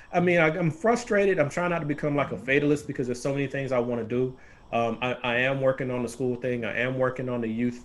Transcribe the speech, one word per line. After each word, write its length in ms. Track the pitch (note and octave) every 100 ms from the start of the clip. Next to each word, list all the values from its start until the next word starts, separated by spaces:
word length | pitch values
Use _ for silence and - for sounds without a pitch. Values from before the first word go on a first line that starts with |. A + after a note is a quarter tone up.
| -
I 60 | F3+
mean, 200 | F3 F3
I, 80 | D#3+
I'm 220 | E3 E3+
frustrated. 680 | D3 A3 A#3 - G#3 G3 F#3
I'm 100 | C#3+
trying 220 | F3 F3
not 80 | E3+
to 60 | D3+
become, 300 | C#3+ D3 C#3+
like, 160 | C3+
a 60 | A2+
fatalist 480 | A#2 C#3 D3 D3 -
because 220 | C#3 B2
there's 140 | B2
so 120 | D3
many 140 | C#3 C#3
things 240 | C#3 C3
I 80 | B2+
wanna 240 | A#2+ A#2+
do. 340 | A2+ A#2+ B2+ B2+ - - -
Um, 260 | A#2 A#2 A2+
I, 120 | B2 B2
I 120 | B2 A#2+
am 240 | C3 C#3
working 280 | C3 C3 C3
on 140 | B2
the 60 | A#2+
school 260 | - B2+ A#2+
thing. 300 | B2+ B2 G#2+
I 120 | G2+
am 180 | B2 C3
working 320 | B2+ B2+ B2+
on 120 | B2
the 60 | A2+
youth 300 | A2 A#2+ A#2+